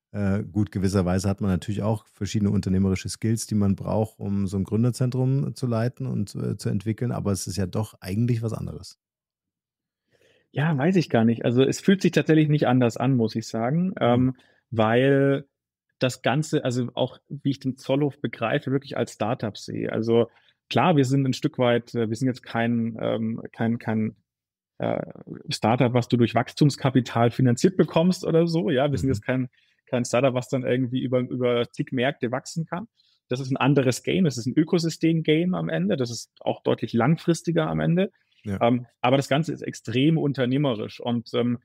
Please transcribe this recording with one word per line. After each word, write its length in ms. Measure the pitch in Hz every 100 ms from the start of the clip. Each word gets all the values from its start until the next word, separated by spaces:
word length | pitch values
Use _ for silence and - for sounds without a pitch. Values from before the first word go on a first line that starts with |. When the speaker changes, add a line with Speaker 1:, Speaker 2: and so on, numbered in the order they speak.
| _
Speaker 1:
Äh, 320 | 101 101 98
gut, 280 | 110 104 101
gewisserweise 560 | 101 95 98 87 92 98
hat 120 | 95
man 100 | 101
natürlich 320 | 90 - 101
auch 240 | 107 110 -
verschiedene 420 | - 101 110 101
unternehmerische 580 | 98 95 92 95 92 98
Skills, 380 | - 113 113 -
die 80 |
man 220 | 107 101 98
braucht, 420 | 92 98 110 -
um 280 | 101 101 98
so 120 | 98
ein 60 |
Gründerzentrum 880 | 90 104 123 - 127 127 131 135 143
zu 120 | 117 127
leiten 400 | 113 123 - 131
und, 280 | 117 101
äh, 220 | - 123 107
zu 100 | 117
entwickeln, 440 | 110 110 110 120
aber 200 | 98 98
es 140 | 95 -
ist 100 | 92
ja 100 | 90
doch 280 | 110 110 -
eigentlich 420 | 92 98 120 117
was 100 | 113
anderes. 460 | - 85 76 87 - _ _ _ _ _ _ _ _ _ _ _ _ _ _ _
Speaker 2:
Ja, 260 | - 156 143
weiß 200 | 156 190
ich 120 | -
gar 160 | 120
nicht. 200 | 113 117
Also 180 | - 120
es 180 | 135 -
fühlt 220 | - 196
sich 100 | 175
tatsächlich 360 | 160 143 156 151
nicht 180 | 147 117
anders 300 | 127 120 -
an, 200 | 127 127
muss 180 | 110 113
ich 100 | -
sagen, 420 | 113 120 165 185
Speaker 1:
Mhm. 60 | -
Speaker 2:
ähm, 360 | 117 123 127 127 _ _ _
weil 760 | 113 107 120 135 139 139 139 139 _ _ _ _ -
das 240 | 127 -
Ganze, 420 | 127 139 156 151
also 240 | 131 123 123
auch 240 | - 127 - -
wie 220 | 143 139
ich 100 | 139
den 160 | 135 -
Zollhof 440 | - 135 147 -
begreife, 500 | 127 - 113 143 -
wirklich 260 | 139 139 -
als 160 | -
Startup 420 | - 107 127 110 -
sehe. 360 | - 110 113
Also 360 | 113 113 117 113 _ _ _ -
klar, 280 | 139 151 151
wir 80 |
sind 200 | 127 139 131
ein 60 |
Stück 260 | 123 - -
weit, 360 | 120 120 -
äh, 140 | 120 110
wir 80 | 113
sind 120 | 131
jetzt 140 | 120
kein, 540 | - 117 117 117 113 110
ähm, 420 | 113 113 113 113 -
kein, 260 | - 113 117
kein, 380 | - 110 107 - _ _ _ _ _ -
äh, 220 | 57 58 - - - - -
Startup, 440 | - 107 127 123
was 140 | 120 -
du 80 | 120
durch 180 | 113
Wachstumskapital 960 | 113 - - 147 - 135 123 113 117 120
finanziert 460 | - 131 117 190 -
bekommst 480 | 160 160 180 175
oder 220 | - 165 170
so. 220 | 165 202
Ja, 200 | 127 147
wir 80 | 135
sind 100 | 135
Speaker 1:
Mhm. 40 |
Speaker 2:
jetzt 80 | 104
kein, 240 | - 127 127 _ _ _ _
kein 180 | 127
Startup, 300 | 123 120 135
was 140 | 123 -
dann 160 | 135
irgendwie 380 | 127 123 123 131
über, 180 | 131 127
über 500 | 123 127 123 120 120
zig 220 | - 147
Märkte 380 | 131 127 - 120
wachsen 340 | 127 - 165 160
kann. 220 | 170 226 _ _ _ -
Das 120 | 127
ist 100 | 131
ein 60 | 135
anderes 460 | 131 139 127 -
Game, 220 | - 160
das 120 | 170 120
ist 80 | 120
ein 80 | 135
Ökosystem-Game 960 | 160 180 165 - 160 165 156 156 180
am 140 | 175 165
Ende, 280 | 160 190 165
das 140 | 120
ist 220 | 117 - -
auch 220 | - -
deutlich 300 | 131 123 117
langfristiger 760 | 117 117 165 - 165 - 165 160
am 120 | 160
Ende. 300 | 160 170 196 _ _ _
Speaker 1:
Ja. 140 | 107 98
Speaker 2:
Ähm, 260 | 120 123 123 _
aber 160 | 127 139
das 120 | -
Ganze 240 | 135 156
ist 100 | 131
extrem 560 | - - - 117 147 160
unternehmerisch 800 | 143 139 123 131 147 107 110 -
und, 300 | 120 120 -
ähm, 240 | 123 120 117